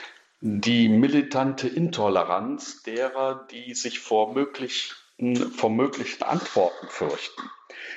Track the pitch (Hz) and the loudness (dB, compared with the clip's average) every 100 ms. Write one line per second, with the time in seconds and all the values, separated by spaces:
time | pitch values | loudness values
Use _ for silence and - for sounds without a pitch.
0 | - - _ _ 113 104 110 120 113 110 | -16 -20 _ _ -4 -2 2 6 6 8
1 | 139 147 139 135 135 135 127 165 170 - | 6 4 2 0 0 0 -2 0 -2 2
2 | 104 92 82 90 113 147 - - - 113 | 2 4 2 0 -2 -6 -8 -14 -8 -2
3 | 131 131 135 131 - 113 123 120 123 - | -2 -2 -4 -4 -10 -16 -10 -8 -6 -8
4 | - 110 110 127 139 - 123 - - - | 0 2 2 0 -2 -4 -6 -6 -6 -12
5 | _ - 123 123 - - 110 110 139 - | _ -4 0 0 0 0 0 2 0 0
6 | 120 - - 170 - - 90 - 87 - | -8 -4 -2 -2 0 2 2 0 -10 -4
7 | 87 69 - - - - - - - | -4 -4 -8 -12 -14 -18 -20 -18 -14